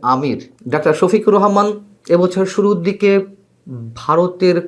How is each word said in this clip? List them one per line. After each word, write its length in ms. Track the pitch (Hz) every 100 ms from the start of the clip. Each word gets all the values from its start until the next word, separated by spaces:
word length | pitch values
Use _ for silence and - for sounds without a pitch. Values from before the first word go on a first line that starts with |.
আমির 480 | 123 131 143 101 - _ 123
ডাক্তার 240 | 147 156
শফিকুর 400 | 151 180 214 214
রহমান 460 | 202 208 202 208 208 - _ -
এবছর 360 | 175 180 185 190
শুরুর 380 | - 196 175
দিকে 420 | 170 202 202 196 190 - _ _ - 127 117 117
ভারতের 720 | - 160 180 180 185 170